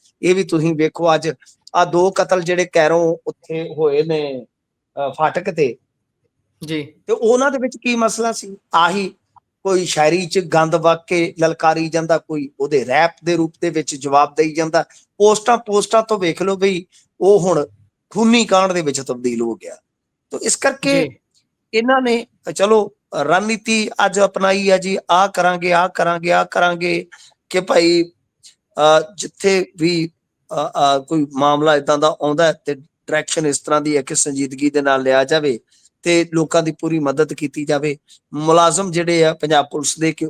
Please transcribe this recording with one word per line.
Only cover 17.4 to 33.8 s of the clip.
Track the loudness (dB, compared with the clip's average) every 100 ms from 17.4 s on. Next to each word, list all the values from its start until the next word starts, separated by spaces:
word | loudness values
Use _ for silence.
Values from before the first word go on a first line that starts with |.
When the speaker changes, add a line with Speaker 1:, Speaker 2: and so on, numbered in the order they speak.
Speaker 1:
ਹੁਣ | 4 0 -2 _ _ _ _
ਖੂਨੀ | 0 4 4
ਕਾਂਡ | 4 2 2
ਦੇ | 0
ਵਿੱਚ | -4 -4
ਤਬਦੀਲ | -6 -4 -4 -2
ਹੋ | -4
ਗਿਆ। | -6 -12 -20 _ _ _ _ _
ਤੋ | -8
ਇਸ | -4 -2
ਕਰਕੇ | -2 -2 -2 0 -2
Speaker 2:
ਜੀ। | -6 _ _ _ _ _
Speaker 1:
ਇਹਨਾਂ | -2 0 0
ਨੇ | 0 -2 -4 _ -10
ਚਲੋ | -2 2 2 0 _ _
ਰਣਨੀਤੀ | -6 0 0 0 -4 -2 -2 -2 -2 -2
ਅੱਜ | 2
ਅਪਣਾਈ | 0 0 0 0 2
ਆ | 2
ਜੀ, | 0 -2 2
ਆਹ | 4 4
ਕਰਾਂਗੇ, | 2 0 0 0
ਆਹ | 2 0
ਕਰਾਂਗੇ, | 0 -2 -2 0
ਆਹ | 0
ਕਰਾਂਗੇ | 0 0 0 0 -2 -4 -6 -18 -20 _ -6
ਕਿ | -4
ਭਾਈ, | 0 2 4 2 0 _ _ _ -20 _ _ 0
ਅਹ, | 4 4 2 -8
ਜਿੱਥੇ | -14 -4 0 0 -2 -2
ਵੀ, | -2 0 -4 _ _ _ -10
ਅਹ, | -6
ਅਹ, | -4 0 2 2
ਕੋਈ | 0 -2 -2
ਮਾਮਲਾ | 0 2 2 2 2
ਏਦਾਂ | 2 2
ਦਾ | 2 0
ਆਉਂਦਾ | -2 2 0
ਹੈ |
ਤੇ | 0 -6
ਡਾਇਰੈਕਸ਼ਨ | -10 -10 _ -6 -4 -4 -4 -2
ਇਸ | -2
ਤਰ੍ਹਾਂ | -2 -2